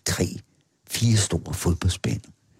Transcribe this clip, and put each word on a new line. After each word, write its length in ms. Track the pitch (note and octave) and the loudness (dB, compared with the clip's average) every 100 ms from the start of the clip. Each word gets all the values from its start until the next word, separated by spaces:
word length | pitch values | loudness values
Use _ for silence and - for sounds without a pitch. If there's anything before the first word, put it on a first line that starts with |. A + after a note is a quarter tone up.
| - | -4
tre, 340 | - F2+ - - _ _ _ - | -2 -2 -4 -16 _ _ _ -10
fire 300 | - A#2 A2 | 0 4 4
store 380 | G2+ E2+ - | 2 -2 -4
fodboldsbaner. 760 | - F2+ E2+ F2+ - - A2 - - _ | -4 0 0 0 -2 -4 -4 -8 -20 _